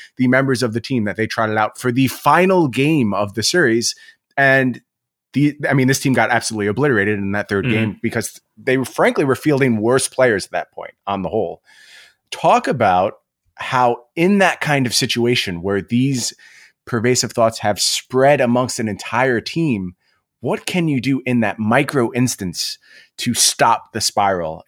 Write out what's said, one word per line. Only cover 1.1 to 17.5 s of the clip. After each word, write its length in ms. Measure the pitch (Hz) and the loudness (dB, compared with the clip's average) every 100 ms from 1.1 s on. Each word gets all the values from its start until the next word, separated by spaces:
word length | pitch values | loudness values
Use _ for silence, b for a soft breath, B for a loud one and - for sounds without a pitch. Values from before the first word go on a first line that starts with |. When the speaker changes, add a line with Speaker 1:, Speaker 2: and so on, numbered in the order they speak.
| 98 | -2
Speaker 1:
they 100 | 110 | -4
trotted 300 | - 110 110 | -2 -2 0
out 200 | 107 - | -2 -2
for 140 | 127 | -2
the 160 | 123 131 | 0 0
final 600 | - 147 160 185 190 156 | 0 2 4 4 4 2
game 460 | 110 143 156 107 | 0 0 2 0
of 220 | 98 104 110 | 0 -4 -4
the 80 | |
series. 520 | - 180 131 117 110 - B B _ - | -2 2 2 2 -2 -8 B B _ 0
And 460 | 135 135 131 113 _ _ _ _ _ | 4 4 2 -4 _ _ _ _ _
the, 220 | 135 147 147 147 | 0 0 0 0
I 60 | 139 | 2
mean, 120 | 131 | 2
this 120 | 135 | 2
team 140 | 139 | 2
got 180 | 120 113 | 2 2
absolutely 340 | 117 - 110 101 | 0 -2 -4 -2
obliterated 540 | 104 147 110 98 104 | 0 0 2 0 0
in 140 | 98 | -2
that 140 | 101 98 | -4 -2
third 180 | 101 117 | -2 0
Speaker 2:
Mm-hmm. 80 | |
Speaker 1:
game 260 | 110 110 90 | 0 -2 -4
because 400 | 113 117 - - _ _ | -6 -4 -6 -12 _ _
they 260 | 117 131 | -2 -2
frankly 400 | 123 - 208 233 | -2 0 0 2
were 120 | 139 123 | 0 0
fielding 420 | 151 135 135 110 | 0 2 2 2
worse 300 | 113 123 - | 2 0 0
players 380 | - 127 98 - | 2 2 2 -2
at 60 | |
that 200 | 87 - | -8 -8
point 240 | - 85 - - | -12 -16 -12 -6
on 160 | 98 | -6
the 80 | 87 | -4
whole. 320 | 110 85 85 _ B B B B B - | -4 -4 -8 _ B B B B B -18
Talk 360 | - 165 233 247 | -2 2 2 0
about 500 | 139 104 90 98 - _ _ _ - | 0 2 2 0 -4 _ _ _ -14
how 500 | - 127 123 120 - - | -4 0 2 0 -6 0
in 220 | 180 202 | 2 4
that 240 | 180 127 | 2 0
kind 260 | 151 139 123 | -2 0 0
of 60 | |
situation 680 | - 123 120 120 123 - 85 | -2 -2 0 0 0 -2 -6
where 200 | 92 98 | -4 -4
these 520 | - 120 135 127 - - B B B B - | -2 0 0 -2 -6 -10 B B B B -8
pervasive 480 | 117 120 123 117 | -2 0 0 -2
thoughts 260 | - 113 | 0 0